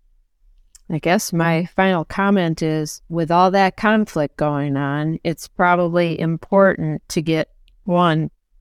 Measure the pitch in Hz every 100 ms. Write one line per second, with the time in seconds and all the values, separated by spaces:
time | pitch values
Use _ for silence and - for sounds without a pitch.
0 | _ _ _ _ _ _ _ - - 160
1 | 165 196 - 170 165 165 175 - 190 180
2 | 151 - 196 202 170 160 160 156 156 -
3 | - 165 160 170 185 196 190 - 214 220
4 | 208 160 147 - 151 143 143 139 143 147
5 | 156 160 170 156 - - 180 175 175 175
6 | 170 156 165 165 - 196 190 - 160 151
7 | - - 160 160 - _ _ _ - 175
8 | 175 156 156 - _ _